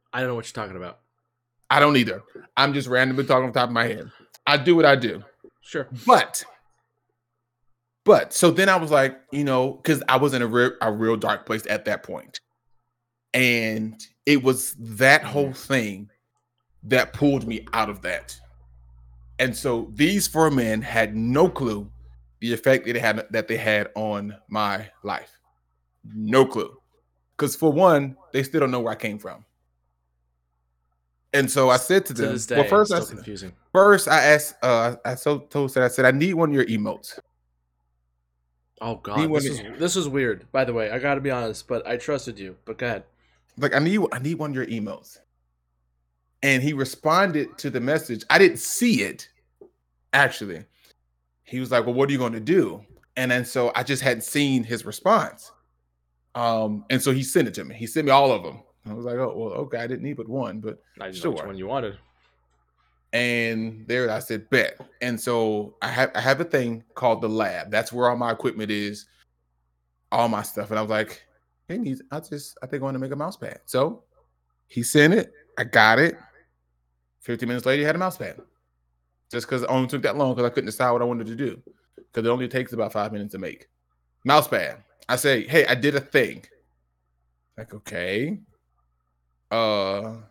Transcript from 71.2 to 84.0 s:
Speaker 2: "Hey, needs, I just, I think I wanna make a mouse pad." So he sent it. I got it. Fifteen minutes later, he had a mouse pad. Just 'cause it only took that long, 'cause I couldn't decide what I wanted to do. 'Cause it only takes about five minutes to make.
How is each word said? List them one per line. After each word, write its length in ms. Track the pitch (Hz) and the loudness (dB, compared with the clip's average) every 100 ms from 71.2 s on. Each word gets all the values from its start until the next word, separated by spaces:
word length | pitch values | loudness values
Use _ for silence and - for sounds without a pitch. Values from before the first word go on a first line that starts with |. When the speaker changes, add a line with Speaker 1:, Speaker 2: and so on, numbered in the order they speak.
| _ _ _ _ - | _ _ _ _ -12
Speaker 2:
"Hey, 100 | 180 | -8
needs, 240 | 208 131 - | -8 -8 -10
I 100 | 147 | -14
just, 360 | 160 143 139 - | -12 -14 -14 -16
I 20 | 131 | -10
think 140 | 147 | -8
I 40 | 135 | -6
wanna 120 | 131 | -6
make 120 | 131 | -8
a 40 | 139 | -8
mouse 180 | 156 - | -8 -10
pad." 220 | 117 - - | -14 -16 -6
So 380 | 127 143 233 _ _ _ _ _ _ _ | -2 0 -2 _ _ _ _ _ _ _
he 140 | - | -6
sent 320 | 120 151 151 | 2 6 6
it. 200 | 208 - _ _ - | 6 0 _ _ -10
I 60 | - | 0
got 340 | 117 107 117 | 6 6 6
it. 160 | 165 - - _ _ _ _ _ _ _ _ _ | 4 0 -12 _ _ _ _ _ _ _ _ _
Fifteen 300 | - 117 117 | -8 -6 -4
minutes 160 | 123 127 | -2 0
later, 160 | 139 | 2
he 40 | 147 | 0
had 100 | 160 | 0
a 40 | |
mouse 180 | 185 175 | -4 -6
pad. 240 | 98 - - _ _ _ _ _ _ _ _ | -12 -12 -20 _ _ _ _ _ _ _ _
Just 180 | 120 - | -10 -4
'cause 140 | 131 | -4
it 60 | 117 | 0
only 180 | 131 127 | 0 0
took 120 | 143 | -2
that 140 | 131 123 | -2 0
long, 160 | 135 123 | 0 0
'cause 100 | 120 | -2
I 40 | |
couldn't 160 | 120 101 | -2 -6
decide 240 | 107 127 | -2 0
what 100 | 120 | 0
I 40 | 120 | -2
wanted 220 | 120 107 | -4 -6
to 80 | 117 | -6
do. 260 | 135 117 - _ _ - _ | -8 -8 -16 _ _ -20 _
'Cause 120 | - 113 | -4 0
it 40 | |
only 180 | 123 127 | -2 -2
takes 260 | 127 120 | -4 -6
about 180 | 113 104 | -4 -4
five 180 | 110 104 | -4 -4
minutes 220 | 107 101 | -6 -10
to 40 | 110 | -10
make. 300 | 90 - _ _ _ _ | -12 -14 _ _ _ _